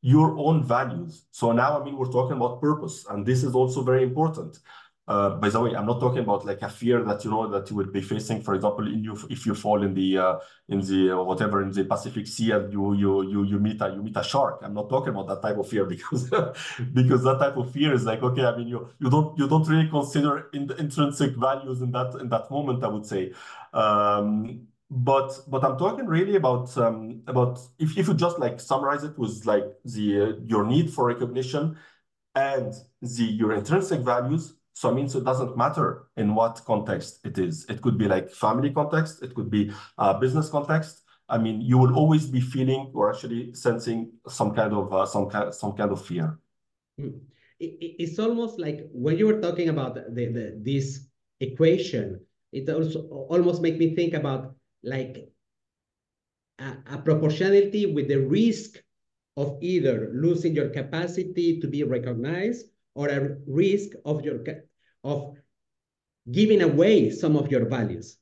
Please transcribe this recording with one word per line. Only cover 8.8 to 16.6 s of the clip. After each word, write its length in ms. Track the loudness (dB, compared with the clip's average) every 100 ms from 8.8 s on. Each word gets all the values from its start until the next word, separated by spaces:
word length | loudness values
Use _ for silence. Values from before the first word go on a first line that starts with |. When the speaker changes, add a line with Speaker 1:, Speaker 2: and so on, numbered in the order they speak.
| -4
Speaker 1:
in 160 | -4
you, 160 | -4 -8 -10
if 160 | -6 -4
you 80 |
fall 280 | -2 0 2
in 120 | 2
the, 240 | 0 2 4
uh, 200 | 2 0 -6 -20 -4
in 120 | -2
the, 320 | 2 4 4
uh, 100 | 4
whatever, 380 | 0 0 0 0
in 100 | -2
the 120 | -2
Pacific 420 | 0 -2 -4 -8 -8
Sea, 240 | -2 0
and 200 | 0 0
you, 220 | -2 0
you, 300 | 2 2 2
you, 220 | 0 0
you 140 | 0 2
meet 220 | 0 0
a, 80 | -4
you 140 | -4
meet 160 | -6 -6
a 40 |
shark. 380 | -2 0 0 -2
I'm 120 | -10
not 160 | -8 -2
talking 180 | -2 -2
about 180 | -6 -6
that 120 | -4
type 160 | -4 -4
of 100 | -2
fear 200 | -2 -2
<laughs> 80 |
because, 340 | -4 -4 -4 0 0 0 -6